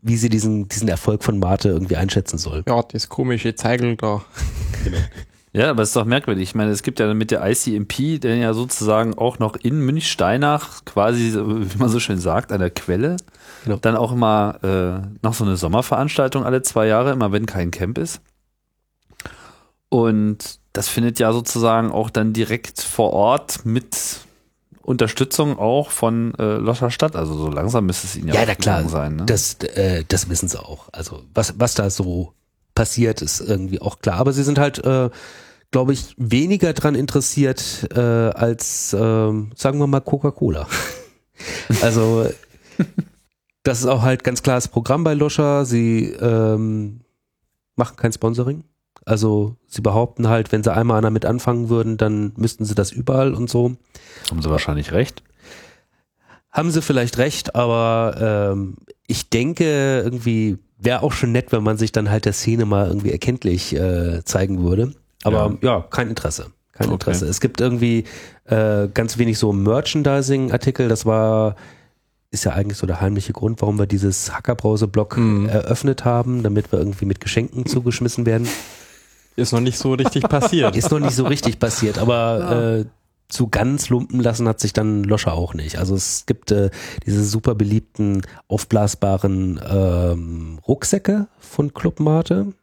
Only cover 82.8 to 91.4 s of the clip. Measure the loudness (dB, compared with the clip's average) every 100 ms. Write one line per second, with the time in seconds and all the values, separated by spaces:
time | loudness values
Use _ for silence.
82.8 | -2 _ _ _ _ -2 0 2 0 0
83.8 | 0 0 0 0 2 2 0 0 -2 0
84.8 | 0 0 2 2 2 0 -4 -4 -6 -4
85.8 | -2 -2 -2 -6 -4 -4 0 2 2 -2
86.8 | -12 -10 -2 0 0 0 0 0 2 0
87.8 | -2 -2 0 0 -4 -14 _ -4 0 2
88.8 | 2 0 0 2 2 0 -2 -4 -2 2
89.8 | 2 2 2 0 -4 -8 -10 -10 -2 -2
90.8 | 0 0 0 0 -2 _